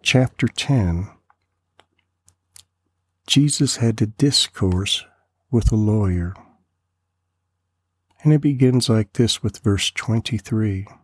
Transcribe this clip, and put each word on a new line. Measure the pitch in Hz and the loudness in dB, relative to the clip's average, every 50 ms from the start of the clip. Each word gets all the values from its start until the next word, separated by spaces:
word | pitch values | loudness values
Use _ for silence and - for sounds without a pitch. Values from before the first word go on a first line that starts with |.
chapter | _ - - 127 127 123 _ - - | _ 2 2 2 2 2 _ -4 -4
ten, | 113 - - - - 139 123 98 87 85 87 95 - - _ _ _ _ _ _ _ _ _ _ _ _ _ _ _ _ _ _ _ _ _ _ _ _ _ _ _ _ - _ _ _ _ _ _ _ _ _ _ _ _ _ | -4 -4 -6 -2 0 0 0 2 0 -2 -4 -6 -8 -14 _ _ _ _ _ _ _ _ _ _ _ _ _ _ _ _ _ _ _ _ _ _ _ _ _ _ _ _ -20 _ _ _ _ _ _ _ _ _ _ _ _ _
Jesus | - - 139 147 147 - - 151 127 - | 0 2 2 2 2 0 -2 -2 -2 -2
had | - 117 113 110 113 | -2 -2 -2 0 0
to | 120 | -4
discourse | 110 107 - 135 143 131 - - - _ - 104 92 90 90 98 - - - - _ _ _ _ _ _ _ _ _ | -4 0 0 0 2 2 0 0 -2 _ -2 -2 0 0 -2 -2 -4 -6 -6 -8 _ _ _ _ _ _ _ _ _
with | 127 117 - - | -2 0 0 2
a | 117 | 0
lawyer. | 107 107 107 107 107 104 95 90 90 87 87 95 - - _ _ _ _ _ _ _ _ _ _ _ _ _ _ _ _ _ _ _ _ _ _ _ _ _ _ _ _ _ _ _ _ _ _ _ - | 2 2 2 0 0 0 0 0 -2 -4 -6 -10 -14 -20 _ _ _ _ _ _ _ _ _ _ _ _ _ _ _ _ _ _ _ _ _ _ _ _ _ _ _ _ _ _ _ _ _ _ _ 2
And | 151 151 | 4 4
it | 151 | 4
begins | 147 147 143 127 131 127 127 127 - - | 2 0 2 4 2 4 4 2 2 2
like | 113 110 107 _ _ | 0 0 0 _ _
this | - 120 110 - - - | 0 0 0 0 -4 -6
with | 107 - - | -8 -8 -2
verse | - 107 101 98 - - | -2 -2 0 0 -2 -6
twenty-three. | _ - - - 110 113 - - 117 104 - - 110 110 110 107 98 98 98 - - _ | _ -8 -4 -2 -2 -2 -2 -4 -8 -8 -6 -4 -4 -2 -2 -2 -4 -6 -10 -12 -18 _